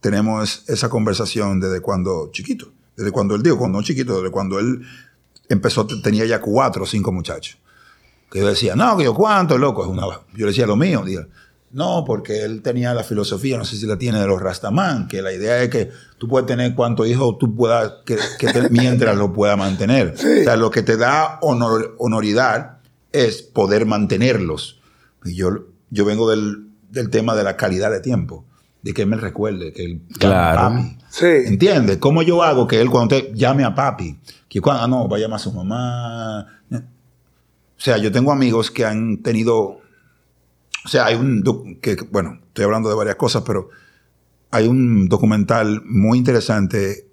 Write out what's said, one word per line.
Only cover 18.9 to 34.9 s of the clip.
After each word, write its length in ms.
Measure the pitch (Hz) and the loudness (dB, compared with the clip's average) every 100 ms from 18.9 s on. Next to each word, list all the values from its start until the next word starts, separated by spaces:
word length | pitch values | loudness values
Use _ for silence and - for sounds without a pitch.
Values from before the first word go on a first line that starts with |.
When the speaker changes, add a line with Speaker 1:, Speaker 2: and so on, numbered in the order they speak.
| 123 117 101 | 2 2 2
Speaker 1:
lo 160 | 101 | 0
pueda 240 | 104 104 101 | 2 2 2
mantener. 580 | 98 95 101 135 92 76 | 0 -2 2 2 2 0
Speaker 2:
Sí. 220 | 285 302 | 2 4
Speaker 1:
O 40 | |
sea, 120 | 135 113 | 4 4
lo 140 | 113 | 2
que 100 | 120 | 0
te 140 | 107 113 | 0 2
da 420 | 120 147 156 - | 2 2 0 -2
honor-, 540 | 156 120 117 113 110 - | -2 0 2 0 -2 -4
honoridad 800 | 120 110 107 107 127 110 147 - _ _ _ | -2 0 2 2 2 0 -6 -18 _ _ _
es 300 | 147 117 107 | 0 0 0
poder 440 | - - 98 104 110 | -6 0 2 2 2
mantenerlos. 960 | 107 104 98 123 113 87 76 - - _ _ _ _ | 0 0 2 2 0 -2 -6 -10 -18 _ _ _ _
Y 100 | 92 87 | -12 -2
yo, 300 | 90 104 - _ _ | -2 -2 -10 _ _
yo 140 | 104 | -2
vengo 240 | 101 107 113 | 0 2 2
del, 380 | 110 104 104 - _ _ | 2 -2 -6 -14 _ _
del 200 | 113 113 | -8 -2
tema 240 | 113 113 110 | 0 0 0
de 80 | |
la 120 | 98 92 | -2 -2
calidad 340 | 101 92 107 | -2 0 -2
de 80 | 101 | -2
tiempo, 440 | 127 117 82 - - _ _ _ | -2 -2 -4 -10 -20 _ _ _
de 100 | 101 | -8
que 100 | 95 | -2
él 60 | 101 | -2
me 80 | 110 | -2
recuerde, 560 | 107 85 107 95 82 | -4 -4 -4 -4 -8
que 120 | 76 | -10
él 160 | 87 82 - | -10 -10 -14
llame 100 | - | 0
Speaker 3:
Claro. 400 | 98 95 85 82 | 2 4 4 4
Speaker 1:
a 80 | 120 | 2
papi. 280 | 120 120 - - | 0 -4 -8 -16
Speaker 2:
Sí. 160 | - 175 | 0 4
Speaker 1:
¿Entiendes? 720 | 156 123 95 190 175 107 95 | 4 2 2 4 4 2 2
¿Cómo 240 | 135 160 | 2 4
yo 200 | 165 170 | 4 4
hago 240 | 165 131 117 | 4 4 2
que 140 | 110 | 2
él 100 | 123 | 4
cuando 260 | 127 117 135 | 4 4 0
te 160 | - | 0
llame 280 | 107 123 135 | 0 2 2
a 100 | 123 | 0
papi? 440 | 95 139 - 87 73 - - _ | 0 -2 -4 -10 -12 -20 -20 _
Que 120 | 101 | -2
cuando, 220 | 143 131 | 0 0
"Ah, 60 | |
no, 200 | 117 | 0